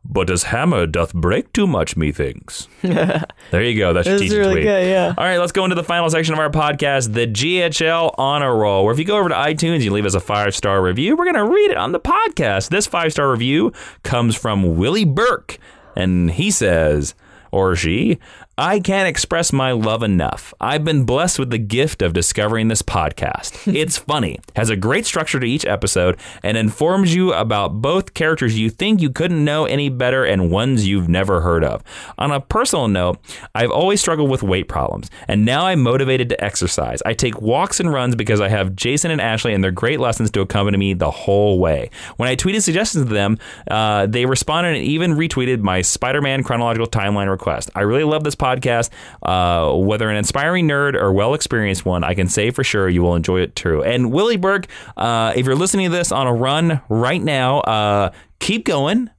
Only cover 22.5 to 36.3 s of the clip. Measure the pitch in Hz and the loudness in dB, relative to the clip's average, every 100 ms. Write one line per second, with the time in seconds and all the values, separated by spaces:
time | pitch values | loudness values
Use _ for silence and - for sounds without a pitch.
22.5 | 113 110 110 - - 78 - - - - | 0 0 0 -2 -2 -2 -4 -6 -6 -10
23.5 | - - 151 160 - - 247 92 - - | -6 -2 0 -2 -4 -4 -2 -2 -6 -8
24.5 | - 113 104 107 170 226 170 156 135 120 | -4 -2 0 0 0 -2 -4 -2 -2 -2
25.5 | 139 - 101 98 95 90 87 - - 92 | -2 -2 -2 0 2 2 0 -8 -8 -2
26.5 | 113 110 - 156 190 185 175 185 92 113 | 0 0 2 0 4 2 2 2 0 0
27.5 | 104 90 101 135 185 - - 160 160 123 | 0 -2 -2 0 -2 -4 -2 -2 0 0
28.5 | 110 110 - 202 214 151 127 180 165 147 | 0 -2 0 0 2 2 0 -2 0 0
29.5 | 151 156 143 143 127 123 131 110 95 87 | 0 0 0 -2 0 0 2 2 2 2
30.5 | 95 123 127 98 98 85 87 98 90 85 | 2 2 2 2 0 2 0 2 2 2
31.5 | 85 73 53 - - - - 143 143 - | 2 0 -2 -10 -18 -16 -6 -4 -4 -2
32.5 | 214 - 175 117 95 90 - - - - | -2 0 0 2 2 0 -2 -10 -20 -10
33.5 | 110 120 - 190 202 - 160 143 131 95 | -2 0 2 2 2 0 0 0 0 0
34.5 | 92 - - 60 50 - - - 104 107 | -2 -2 -4 -4 -4 -10 -12 -2 2 2
35.5 | 139 185 175 120 131 135 131 123 | 2 0 2 2 2 2 2 0